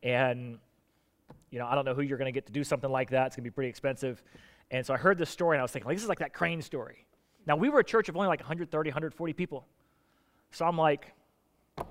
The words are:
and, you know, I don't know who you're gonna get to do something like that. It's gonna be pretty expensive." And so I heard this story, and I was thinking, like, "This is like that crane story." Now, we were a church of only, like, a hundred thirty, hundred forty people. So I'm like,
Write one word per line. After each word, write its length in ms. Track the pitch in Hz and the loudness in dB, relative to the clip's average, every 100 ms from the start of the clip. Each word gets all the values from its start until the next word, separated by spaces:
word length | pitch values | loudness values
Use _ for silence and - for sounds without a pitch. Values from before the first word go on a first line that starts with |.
and, 560 | 123 123 127 120 123 117 _ _ _ _ _ _ - - _ | 0 2 2 0 -8 -14 _ _ _ _ _ _ -20 -20 _
you 80 | 120 | -8
know, 80 | 120 | 0
I 80 | |
don't 100 | 135 | 0
know 80 | 135 | 2
who 80 | 127 | 0
you're 160 | 143 135 | -2 -2
gonna 160 | 131 | -2
get 140 | 131 - | -4 -4
to 60 | |
do 120 | 117 | -4
something 260 | 147 139 135 | -2 -2 0
like 200 | 131 131 | 0 2
that. 160 | 131 131 | 2 0
It's 100 | - | -2
gonna 80 | |
be 60 | 120 | -8
pretty 180 | - 127 | -4 -4
expensive." 540 | 113 139 131 131 117 _ - - - - | -4 -4 -4 -6 -6 _ -20 -20 -20 -6
And 140 | 127 | -4
so 100 | 135 | -2
I 20 | 131 | 2
heard 200 | 151 185 | 2 2
this 140 | 160 | 0
story, 260 | - 170 151 | 0 2 2
and 40 | |
I 40 | |
was 60 | 127 | 0
thinking, 160 | 131 110 | -4 -4
like, 100 | 180 | -4
"This 60 | |
is 60 | 220 | -2
like 100 | 175 | -4
that 140 | 147 | -4
crane 280 | - 170 165 | -2 -2 -2
story." 460 | 139 143 110 - _ _ _ _ - | -6 -8 -10 -14 _ _ _ _ 0
Now, 100 | 151 | 2
we 120 | 240 | 4
were 120 | 294 | 6
a 40 | |
church 240 | - 226 214 | 6 4 2
of 80 | 170 | 2
only, 100 | 196 | 2
like, 140 | 165 | 0
a 40 | |
hundred 260 | 127 165 170 | -2 -6 -2
thirty, 200 | 156 156 | -2 -2
hundred 240 | 135 160 | -2 -4
forty 180 | - 165 | -4 -6
people. 320 | 151 180 139 - _ _ _ _ _ _ _ _ | -4 -4 -6 -14 _ _ _ _ _ _ _ _
So 160 | - 165 | -2 0
I'm 100 | 170 | 4
like, 360 | 156 147 - - _ _ _ _ _ - - | 4 4 -2 -20 _ _ _ _ _ -12 -12